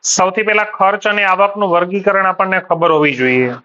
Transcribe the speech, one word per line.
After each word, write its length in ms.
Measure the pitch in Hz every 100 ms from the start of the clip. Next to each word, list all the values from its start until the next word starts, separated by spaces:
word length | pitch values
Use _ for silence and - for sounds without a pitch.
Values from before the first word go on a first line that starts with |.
સૌથી 400 | - - 185 190
પહેલા 280 | 214 214 214
ખર્ચ 340 | - 190 202 214
અને 160 | 208
આવકનું 460 | 196 185 202 202 202
વર્ગીકરણ 560 | 170 175 196 190 196 190
આપણને 320 | 180 190 185
ખબર 300 | - 160 165
હોવી 240 | 156 151
જોઈએ. 400 | 127 127 127 123 123